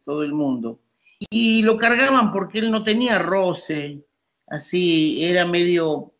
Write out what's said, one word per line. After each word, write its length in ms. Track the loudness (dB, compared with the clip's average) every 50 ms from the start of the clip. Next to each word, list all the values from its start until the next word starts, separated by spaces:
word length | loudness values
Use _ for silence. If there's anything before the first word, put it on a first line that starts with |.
| _
todo 180 | -8 -6 -4
el 100 | -4 -4
mundo. 480 | -2 -2 -2 -2 -2 -2 -6 -8 -10 -12 _ _ _ _ _ _ _ _ -12 -4
Y 320 | -2 0 2 2 2 4
lo 140 | 4 2 2
cargaban 560 | 2 2 2 2 2 2 4 4 2 2 2
porque 260 | 0 -2 -6 -4 -4 -4
él 120 | -2 0
no 120 | -2 -2
tenía 360 | 0 0 0 0 2 2 0 0
roce, 840 | 0 0 0 0 0 0 -2 -4 -8 -8 -8 -6 -6 -10 -12 -14 -18 _ _ _ _ _ _ _ _ _
así, 720 | -12 -10 -8 -4 -2 0 2 2 2 2 2 0 0 -2 -2
era 220 | 0 2 2 2
medio, 680 | 2 2 2 2 2 2 2 0 0 -2 -4 -6 -12 _